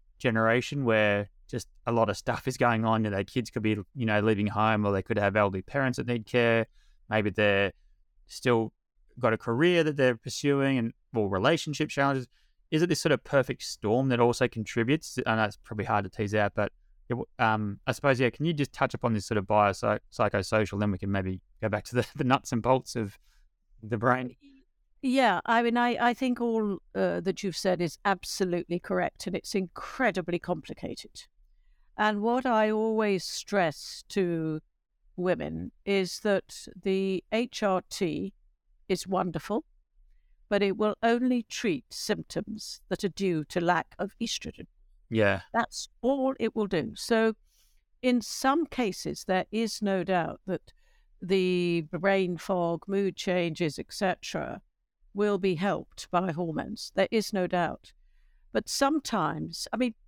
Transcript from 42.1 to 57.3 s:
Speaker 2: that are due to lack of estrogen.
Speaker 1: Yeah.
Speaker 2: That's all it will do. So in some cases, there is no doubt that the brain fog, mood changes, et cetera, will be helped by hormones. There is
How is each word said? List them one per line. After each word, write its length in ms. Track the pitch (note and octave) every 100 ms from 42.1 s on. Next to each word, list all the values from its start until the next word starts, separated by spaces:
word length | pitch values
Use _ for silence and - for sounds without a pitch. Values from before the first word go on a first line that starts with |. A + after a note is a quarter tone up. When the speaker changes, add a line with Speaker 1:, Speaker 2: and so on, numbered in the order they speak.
| E3 - - - G#3+ - - -
Speaker 2:
that 140 | F#3
are 60 | G3
due 360 | - G3 D#3+
to 160 | D3 -
lack 340 | E3+ E3 - -
of 160 | G3 -
estrogen. 460 | A3+ - - - F3+ _ _ _ -
Speaker 1:
Yeah. 300 | A2 G2+ G2 -
Speaker 2:
That's 360 | A#3 - - - _
all 340 | A#3+ C#4 C4 C4+
it 160 | A3+
will 120 | A3+ G#3
do. 260 | E3 -
So 400 | - - A3+ A3 G#3+ _ _ _ _ _ _
in 180 | B3+ B3
some 460 | - - C4+ D4+ D#4
cases, 580 | - A3+ - D#3 F3+ -
there 200 | F#3 -
is 320 | A3 A3 -
no 220 | G3+ F#3+
doubt 360 | F3 F3+ D#3+ - -
that 260 | F3 - _ _ _ _ _
the 640 | E3+ F#3+ F#3 F3+ F3 E3+ D3+
brain 460 | F3 G3 G3 F3+ E3+
fog, 480 | - F#3 E3+ E3+ -
mood 300 | G3 G3 -
changes, 600 | - F3+ E3+ D#3 D#3+ -
et 140 | -
cetera, 680 | - F#3+ - - E3 C3 - - _ _ _ _
will 220 | G3 G#3 G3
be 200 | F#3+ D#3+
helped 540 | G3 E3+ - - -
by 220 | F3 F#3+
hormones. 580 | D#3 E3+ D3+ - G#3+ -
There 140 | - F#3+
is 240 | A3+ -